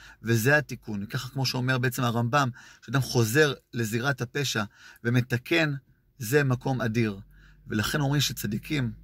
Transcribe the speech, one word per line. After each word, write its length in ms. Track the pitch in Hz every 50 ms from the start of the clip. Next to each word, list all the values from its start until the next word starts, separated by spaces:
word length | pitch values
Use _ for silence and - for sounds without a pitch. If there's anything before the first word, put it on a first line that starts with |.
| - - - _
וזה 360 | - 113 117 113 107 135 147
התיקון. 480 | 151 139 - 127 - - 113 104 101 101
ככה 240 | - - 123 127 123
כמו 160 | - 135 131
שאומר 320 | - - 127 123 127 131
בעצם 260 | 123 123 127 120 135 123
הרמב"ם, 460 | 120 110 120 120 117 139 147 135 120 120 - - - - _ -
שאדם 160 | - 120 139
חוזר 520 | 123 - - 123 113 104 123 156 156 143 - - _ _ -
לזירת 480 | 117 117 104 117 113 123 143 - -
הפשע 420 | 120 - - 143 139 - - 110 104 - _ - - - - - -
ומתקן, 720 | 120 123 123 120 - 120 123 - - 170 170 160 147 139 135 _ _ _ _ _ _ _ -
זה 240 | 120 104 139 147 143
מקום 380 | 131 123 123 - 135 131 120
אדיר. 380 | 117 113 110 120 113 107 98 98 - - - - - - - _ -
ולכן 340 | - 110 107 104 - - 156
אומרים 200 | 139 135 143 147
שצדיקים, 680 | - - 110 - - 104 113 - - - 156 139 123 113 107 -